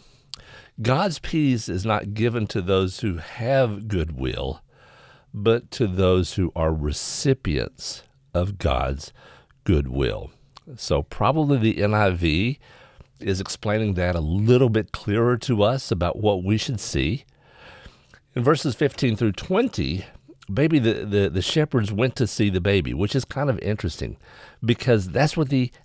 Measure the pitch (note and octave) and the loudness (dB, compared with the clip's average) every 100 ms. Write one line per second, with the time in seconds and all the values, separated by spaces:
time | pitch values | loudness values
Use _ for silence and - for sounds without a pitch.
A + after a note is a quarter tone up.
0 | - _ _ - - - - - A2+ C3+ | -16 _ _ -20 -20 -20 -20 -4 0 0
1 | G3+ D3 - E3 C#3+ A#2+ - F#2 A2 G#2 | 0 -4 -4 0 2 2 -2 -4 -2 -2
2 | G#2 G#2 A#2 A#2 G#2 G#2+ F2+ F#2+ F#2+ - | -2 -2 0 0 -2 -2 0 2 2 0
3 | G#2+ E2 - - A#2+ C3+ B2 G#2 G#2+ G2 | -4 -4 -6 -8 0 2 2 -2 -4 -2
4 | D#2 C2 B1+ A1+ C2 - - _ - - | -2 -4 -6 -4 -6 -8 -12 _ -20 -20
5 | - - _ G#2+ G#2 A#2 - - A2 F2+ | -20 -20 _ -2 2 2 0 -2 -2 2
6 | F#2 F#2 F2 - F2 - D#2+ D#2+ D2 C#2 | 4 4 2 0 -2 0 0 0 -2 -2
7 | - - C#3 C3 - C#2 A1 - - - | -2 -2 0 0 0 -2 -4 -8 -12 -12
8 | - _ _ F2 F2+ F#2 D2+ B1+ C2 C#2 | -16 _ _ -2 -2 -2 0 0 0 -4
9 | - - - - _ _ - E2 C2+ C2 | -8 -18 -20 -20 _ _ 2 2 2 0
10 | B1 G#1 G1+ - _ - - A#2+ - - | -2 -2 -10 -18 _ -20 -20 -14 -2 -2
11 | - - A2 D#3 D3 C3+ A2 - G#2 G#2+ | -2 0 0 2 2 4 2 2 0 2
12 | G2+ F2 E2+ D#2 A2+ C#3 - - - - | 2 2 0 2 0 -4 -12 -20 -20 -20
13 | - _ G2 F#2+ F#2 - G#2+ G#2+ G#2+ F2+ | -20 _ -4 -4 -4 -6 -2 0 0 0
14 | F2 E2 D#2 F#2+ G#2+ B2 C3 A2 - - | 0 0 0 0 4 6 6 2 -2 -6
15 | - G#2 A#2+ B2 - A2 G2+ C3 - F#2+ | -2 0 2 0 0 2 2 0 -2 -2
16 | F2 - G#2 G2 F#2 A2 - A2 - C#2+ | -2 0 0 0 0 0 0 -6 -4 -2
17 | C#2 A#2+ - _ _ - - - - - | 0 -2 -8 _ _ -20 -20 -20 -20 -20
18 | _ - _ - A#2+ D3+ C3 A#2 C#3+ - | _ -20 _ 0 2 2 0 0 -2 0
19 | C3 G#2+ A2+ F#2+ - F#3+ C4 - C2+ F2+ | 0 2 0 -2 -2 0 0 -2 -4 -4
20 | - - - - - G2 D3+ C#3 A2+ G#2 | -8 -18 -20 -20 -8 0 2 4 2 0
21 | G#2 G2+ G2 E2+ - D#3+ D3+ B2+ G2+ G2+ | 0 0 2 0 0 0 2 0 0 0
22 | B2+ - A2 - G#2 F#2 F#2 G2+ C2+ C2 | -2 0 -2 0 0 2 2 2 0 -2
23 | G#2 C3+ - - C#3+ A2 F#2+ G#2+ F2+ - | -2 -2 -4 -4 -2 -2 -4 -4 -4 -6
24 | A#1 - - - - - A2+ A#2+ - A2+ | -8 -10 -18 -20 -20 -6 0 0 2 2
25 | F#2 A#2+ D3+ - C#3 C3+ B2 - | 2 0 0 0 0 0 -2 -6